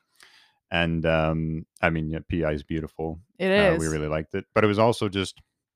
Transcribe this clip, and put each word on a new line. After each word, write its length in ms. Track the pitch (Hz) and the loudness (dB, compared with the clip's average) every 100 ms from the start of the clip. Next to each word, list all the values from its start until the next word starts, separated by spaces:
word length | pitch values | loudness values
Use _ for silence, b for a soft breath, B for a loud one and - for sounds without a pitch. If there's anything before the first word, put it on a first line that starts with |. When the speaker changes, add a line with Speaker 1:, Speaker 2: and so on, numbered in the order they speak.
| _ b b b b b - | _ b b b b b -6
Speaker 1:
And, 340 | 85 85 82 80 | 0 0 0 2
um, 600 | 80 80 80 80 80 - - | 2 2 0 -2 -4 -10 -2
I 80 | 87 | -2
mean, 200 | 80 78 | 0 -4
yeah, 100 | 80 - | -6 -4
P 120 | 87 | -2
E 40 | |
I 80 | 78 | 0
is 100 | 76 | -2
beautiful. 580 | 71 80 76 - 80 82 - - | -4 -6 -8 -8 -10 -10 -14 -6
Speaker 2:
It 120 | 190 | 0
Speaker 1:
Uh, 260 | 196 202 82 | 2 4 2
we 80 | 80 | 0
Speaker 2:
is. 60 | |
Speaker 1:
really 140 | 78 76 | -2 -2
liked 260 | 78 80 | -4 -4
it. 100 | 98 - | -8 -2
But 100 | 110 | 2
it 40 | 107 | 4
was 100 | 101 | 4
also 300 | 113 113 107 | 2 2 -2
just, 320 | 98 92 - _ _ _ | -2 -4 -6 _ _ _